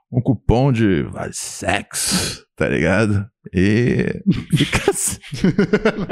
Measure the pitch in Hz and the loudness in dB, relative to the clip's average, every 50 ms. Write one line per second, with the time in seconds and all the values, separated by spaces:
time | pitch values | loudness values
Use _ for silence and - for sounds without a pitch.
0 | _ _ - 123 - - 127 - - - 107 117 135 143 127 110 113 101 90 73 | _ _ -4 -2 0 0 0 2 2 2 4 4 4 4 4 4 4 4 2 2
1 | 64 - - - 85 - - - - - - - - - 92 101 - - - - | 0 -2 -6 -10 -10 -10 -10 -10 -10 -10 -10 -8 -4 -2 -2 -2 -4 -6 -6 -4
2 | - - - - - - - - - _ _ - 78 55 67 62 76 85 95 98 | -2 -2 -2 -2 -2 -4 -6 -10 -14 _ _ -2 -2 0 0 2 2 2 2 2
3 | 113 107 104 101 104 - _ _ _ - - 90 90 104 - 117 120 131 - - | 2 2 0 0 -2 -4 _ _ _ -4 0 2 2 2 2 2 2 2 0 0
4 | - - - - - 202 - - - - - - 294 - - - - - - - | 0 -2 -4 -2 0 0 0 0 -2 -2 0 0 0 0 -2 0 0 0 0 0
5 | - - - - - - 147 123 - - - - 196 - 208 202 214 220 208 214 | -2 -6 -6 -8 -10 -12 -6 -2 0 0 2 2 0 2 0 0 0 0 -2 -2
6 | 185 - | -4 -6